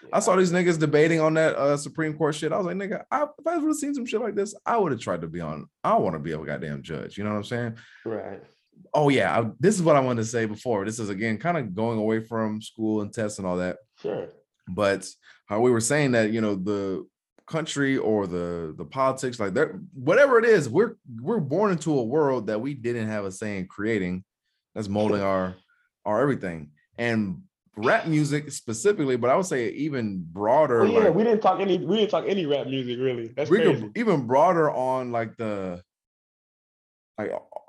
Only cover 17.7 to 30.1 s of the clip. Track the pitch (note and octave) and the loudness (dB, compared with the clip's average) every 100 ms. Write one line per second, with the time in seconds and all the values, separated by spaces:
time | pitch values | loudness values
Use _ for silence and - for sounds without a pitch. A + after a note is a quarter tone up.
17.7 | - C#3 C3+ - G#2+ G2 F2 F2 E2+ E2 | -2 0 2 2 0 0 -2 -4 -6 -8
18.7 | D2+ D#2+ C3 C3+ C3 C3 B2 G2+ F#2+ D#3 | -10 -10 0 0 0 -4 -4 -2 0 0
19.7 | - - C3+ B2+ G#3+ C#4 A#3+ A3+ G#3+ C3 | -2 -14 -6 2 4 6 6 6 4 4
20.7 | C3 A3+ - - A2+ C3 A3+ C#3 D#3 G#3 | 2 2 -2 -14 -10 -4 -2 -2 0 2
21.7 | F3 D#3+ D3 A2+ D3 C#3+ B2+ G#2+ G#2+ C3 | 0 0 0 0 2 2 2 -2 -4 -4
22.7 | C#3+ A2+ A#2+ A2 G#2+ G2 F#2+ G#2+ G2+ F#2 | -6 -6 -4 -4 -4 -6 -6 -6 -6 -8
23.7 | - G#2 A2 F2+ F2+ - _ _ _ _ | -4 -2 0 0 -4 -8 _ _ _ _
24.7 | - G2+ G2+ G#2+ G#2 G2 F#2+ F#2 F2+ _ | -10 -4 0 2 2 2 0 -2 -6 _
25.7 | _ _ _ G2+ G#2+ C#3+ A#2+ F#2+ E2 D2+ | _ _ _ -2 0 2 0 -4 -8 -12
26.7 | _ _ - A#2 A2+ G#2 F2 - _ _ | _ _ -6 -2 0 -2 -6 -12 _ _
27.7 | - A2+ A3 E3 D3+ D3+ D3 D3 - - | -4 0 2 2 0 0 -2 -6 -10 -10
28.7 | A2+ G3+ G#3 C#3 B2+ A#2+ D3+ F#3 C#3+ A2+ | -2 0 0 0 0 2 2 0 -2 -2
29.7 | G2 D3+ C#3 A2 | -4 -4 -4 -4